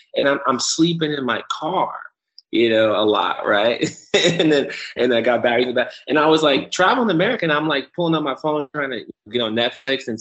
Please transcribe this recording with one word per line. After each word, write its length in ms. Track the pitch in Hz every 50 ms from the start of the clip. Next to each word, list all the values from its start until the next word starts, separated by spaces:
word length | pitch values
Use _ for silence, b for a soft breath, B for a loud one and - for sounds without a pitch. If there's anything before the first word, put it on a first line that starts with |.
| B B -
And 120 | - 123 139
I'm, 120 | 139 143 -
I'm 140 | 127 131 120
sleeping 540 | - - - - 165 170 170 165 160 147 151
in 100 | 143 131
my 180 | 123 113 101 - -
car, 480 | - - 151 160 185 185 135 - - - - - _ _ _ _ _ _ _ -
you 180 | - 110 117 117
know, 220 | 110 110 110 110 104 92
a 40 | 107
lot, 400 | 107 104 101 90 92 - - -
right? 440 | - 107 101 107 117 120 - - 160 - - - - -
<laughs> 0 |
And 380 | 208 226 247 165 170 180 156
then, 200 | 151 143 123 117 B B B B B -
and 160 | 120 127 123
I 80 | 117
got 200 | 110 123 120 113 117
batteries 240 | 123 117 120 123 123
in 80 | 120
the 60 | 123
back. 120 | 120 - B B B B
And 100 | 131 151
I 60 | 147
was, 160 | 156 160 151 156
like, 280 | 147 139 151 - -
traveling 400 | - - 180 190 240 262 240 220
America, 340 | 180 160 180 220 254 - -
and 80 | 165 151
I'm, 140 | 147 156 160
like, 260 | 147 135 131 - -
pulling 200 | - 175 165 160
up 80 | 156 151
my 120 | 151 131
phone, 320 | - - 156 151 151 143 135 -
trying 160 | 151 143 135
to 160 | 127 110 - - - _ _ 107
get 100 | 104 120
on 120 | 120 110 107
Netflix, 520 | 117 120 120 - - - - 135 135 - -
and 120 | 113 110